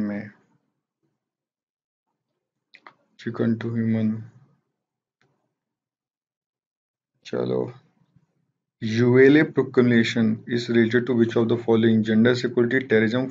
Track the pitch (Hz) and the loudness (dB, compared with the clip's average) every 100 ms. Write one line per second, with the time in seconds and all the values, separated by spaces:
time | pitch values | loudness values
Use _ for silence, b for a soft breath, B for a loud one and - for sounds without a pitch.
0 | 104 101 104 _ _ _ _ _ _ _ | -4 -8 -14 _ _ _ _ _ _ _
1 | _ _ _ _ _ _ _ _ _ _ | _ _ _ _ _ _ _ _ _ _
2 | _ _ _ _ _ _ _ _ - _ | _ _ _ _ _ _ _ _ -20 _
3 | _ _ 117 113 117 113 117 117 113 110 | _ _ -12 -6 -4 -4 -6 -6 -4 -2
4 | 110 113 110 _ _ _ _ _ _ _ | -2 -6 -12 _ _ _ _ _ _ _
5 | _ _ _ _ _ _ _ _ _ _ | _ _ _ _ _ _ _ _ _ _
6 | _ _ _ _ _ _ _ _ _ _ | _ _ _ _ _ _ _ _ _ _
7 | _ _ - 62 62 64 62 - _ _ | _ _ -12 -8 -4 -4 -6 -12 _ _
8 | _ _ _ _ _ _ _ - 110 113 | _ _ _ _ _ _ _ -12 -6 0
9 | 123 127 135 151 160 135 127 127 123 117 | 2 6 6 6 2 -2 -2 2 4 2
10 | 110 120 110 110 - 120 120 117 110 120 | 0 0 -2 -4 -6 -6 -2 0 2 0
11 | 120 117 117 123 113 117 - 113 113 110 | 0 0 0 0 -2 -2 0 2 2 2
12 | 107 110 120 123 123 123 120 135 131 110 | 2 2 2 2 -2 -2 0 -2 0 0
13 | 110 127 131 | 0 -2 -6